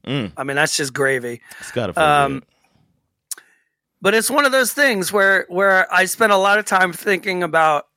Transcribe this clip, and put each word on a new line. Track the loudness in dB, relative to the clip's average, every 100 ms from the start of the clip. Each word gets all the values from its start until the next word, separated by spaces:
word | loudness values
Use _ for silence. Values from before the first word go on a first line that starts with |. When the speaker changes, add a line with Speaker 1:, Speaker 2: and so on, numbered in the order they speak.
| -6
Speaker 1:
Mm. | -8 -8 -10
Speaker 2:
I |
mean, | -6 -2
that's | -2
just | -2 -6
gravy. | -2 -2 -2 -6 -12 -16 -20
Speaker 1:
It's | -8
gotta | -6 -4
feel | 0
Speaker 2:
Um, | 2 2 0 -4
Speaker 1:
good. | _ _ _ _ _ _ _ _ _ -18 _ _ _ _ _ _
Speaker 2:
but | 0
it's | 0 0
one | 0 2
of |
those | 2 -2
things | 0 0 0 -2
where, | 0 2 2 -2
where | 0 2 2 2
I | 0 0
spent | 0 2
a | 4
lot | 4 0
of |
time | 2 0 0
thinking | -2 -2 -2 -2 -4
about | 0 2 2 2 -4